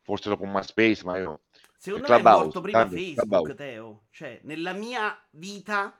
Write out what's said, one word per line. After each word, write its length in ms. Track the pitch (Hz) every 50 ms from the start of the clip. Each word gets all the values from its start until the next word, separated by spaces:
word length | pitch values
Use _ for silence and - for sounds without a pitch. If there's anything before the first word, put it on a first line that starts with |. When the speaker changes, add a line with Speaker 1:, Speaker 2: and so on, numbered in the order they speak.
Speaker 1:
Forse 300 | _ - 101 101 - 104
dopo 140 | 104 - 95
MySpace, 580 | 98 98 98 95 - - - 110 113 104 - -
ma 140 | 90 90 92
io 240 | 92 82 76 - _ _ _ _ _ _ _
Speaker 2:
Secondo 240 | _ - 185 202 220
Speaker 1:
il 20 | 254 285
Speaker 2:
me 100 | 123 -
è 40 |
Speaker 1:
Clubhouse, 0 |
Speaker 2:
morto 380 | 113 117 107 90 80 78 78 -
prima 260 | - 98 107 113 110
Speaker 1:
grande 0 |
Speaker 2:
Facebook, 680 | 98 90 85 90 90 76 131 - 110 101 92 82 78 -
Speaker 1:
Clubhouse. 0 |
Speaker 2:
Teo. 520 | - 143 139 120 110 113 113 107 107 _ _
Cioè, 300 | _ - 165 135 117 - _
nella 280 | 120 147 156 165 180
mia 440 | 185 196 214 233 254 240 214 208 - - _ _
vita 680 | _ 151 165 196 202 202 - - 214 202 196 208 _ _